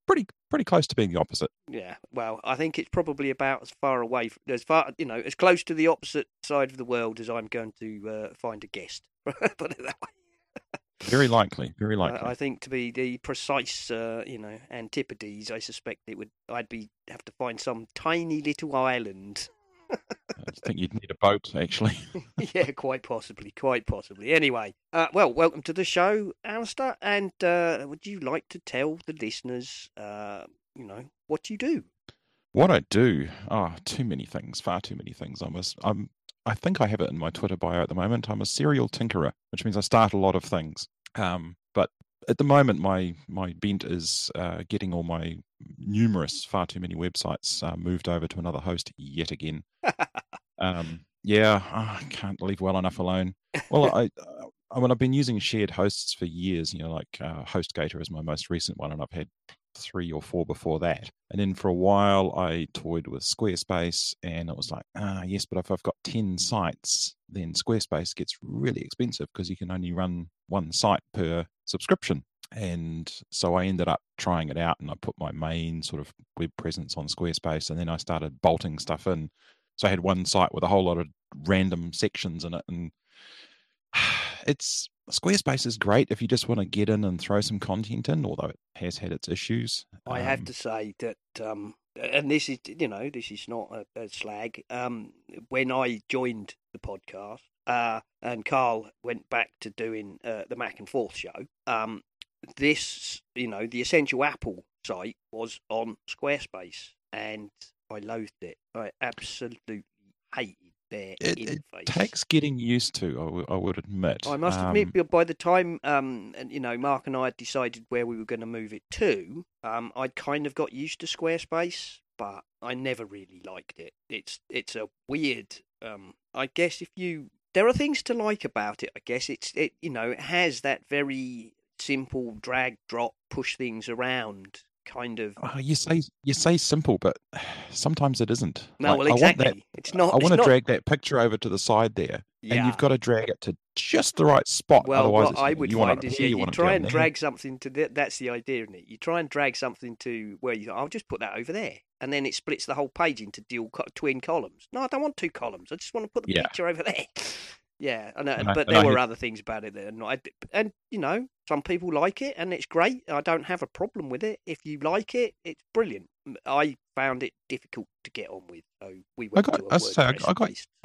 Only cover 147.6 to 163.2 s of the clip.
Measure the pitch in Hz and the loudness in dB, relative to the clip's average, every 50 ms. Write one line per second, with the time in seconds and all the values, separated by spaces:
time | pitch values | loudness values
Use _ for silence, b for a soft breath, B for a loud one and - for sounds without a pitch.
147.6 | - 139 131 143 151 - 117 143 143 - - - 135 123 120 120 113 - 135 120 | -10 -6 -2 -2 -2 0 0 0 -2 -2 -2 -6 -6 -6 -6 -6 -4 -2 -2 -2
148.6 | 113 104 95 90 85 - 110 110 - 165 165 170 160 139 - 147 143 135 123 - | -4 -6 -10 -16 -18 -18 -16 -10 -4 -2 -2 -2 -2 -2 0 0 0 0 0 0
149.6 | 135 127 - - - 120 117 - - 127 117 113 110 107 98 - - 127 117 110 | -4 -4 -6 -6 -12 -12 -12 -10 -8 -6 -6 -6 -6 -8 -10 -6 -4 -2 -2 -2
150.6 | 104 113 92 113 139 151 - 220 - - - 113 110 101 98 110 120 139 170 214 | -4 -6 -6 -4 -4 -4 -6 -8 -8 -6 -6 -6 -4 -4 -6 -6 -6 -6 -6 -6
151.6 | 214 147 - - _ _ _ - 127 135 143 143 139 135 - - - - 147 - | -6 -8 -10 -12 _ _ _ -10 -6 -2 -2 0 0 0 -2 -4 -4 -4 -4 -4
152.6 | - - 135 143 143 135 - - 170 165 139 113 107 98 - - 110 - 127 117 | -4 -4 -2 -2 -2 -2 0 0 0 0 0 -2 -8 -14 -14 -16 -14 -8 -6 -6
153.6 | 113 110 - - - - - - - 143 131 131 - - 165 160 113 95 _ _ | -6 -6 -6 -8 -8 -8 -6 -4 0 0 0 0 0 0 0 0 -2 -4 _ _
154.6 | _ _ - 254 269 254 269 269 294 294 277 - 190 165 - - 123 117 - - | _ _ -6 -4 -4 -2 -2 -2 -2 -2 -4 -4 -6 -6 -6 -4 -8 -8 -8 -8
155.6 | 90 - 156 180 - - - 233 214 214 - 240 220 190 190 170 - - - - | -12 -12 -12 -12 -10 -8 -6 -6 -6 -4 -4 -4 -2 0 2 2 2 0 -2 -2
156.6 | 175 175 170 160 165 214 - - - - - B B B B B B B B B | -2 -2 -2 -2 -2 -2 -2 -4 -4 -8 -8 B B B B B B B B B
157.6 | B _ _ - 143 135 120 113 107 104 - - 143 143 131 113 117 104 196 156 | B _ _ -8 -4 -4 -4 -4 -6 -10 -8 -6 -4 -2 -2 0 0 2 2 2
158.6 | 147 - 165 160 - 139 127 127 127 113 113 - 127 117 110 107 - - 113 107 | 2 4 6 8 8 8 8 6 4 2 0 -4 -6 -6 -6 -6 -8 -8 -8 -6
159.6 | 107 104 101 104 98 104 110 113 113 104 131 131 - - - - - - - 202 | -8 -10 -10 -10 -10 -10 -10 -8 -6 -4 -4 -4 -6 -10 -18 -18 -12 -4 0 0
160.6 | 220 208 - _ _ - 254 202 147 139 175 226 254 262 _ _ _ - 151 147 | 0 0 -2 _ _ -10 -6 -2 0 0 0 0 -2 -6 _ _ _ -2 -2 0
161.6 | - - 180 170 175 180 156 147 160 196 - - 269 285 - - 165 185 180 - | 0 0 -2 -2 0 0 2 2 2 2 2 0 -4 -6 -4 -4 -4 -4 -4 -6
162.6 | - - - 165 170 226 254 254 - - 151 143 | -6 -2 2 4 4 4 4 0 -6 -4 -4 -2